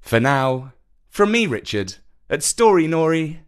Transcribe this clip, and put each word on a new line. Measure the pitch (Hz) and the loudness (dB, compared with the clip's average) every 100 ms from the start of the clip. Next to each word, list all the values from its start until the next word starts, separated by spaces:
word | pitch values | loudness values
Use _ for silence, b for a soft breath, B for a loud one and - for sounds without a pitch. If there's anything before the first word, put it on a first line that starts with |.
| - | 0
For | 117 | 0
now, | 127 139 131 131 131 _ _ _ _ | 2 0 0 -4 -10 _ _ _ _
from | - 208 | 0 2
me, | 233 202 | 2 0
Richard, | 110 - 104 92 - - _ _ | -4 -4 -6 -6 -10 -20 _ _
at | 156 | -4
Story | - - 226 185 160 | -4 2 4 4 2
Nori | 165 160 165 160 160 | 0 0 0 -4 -10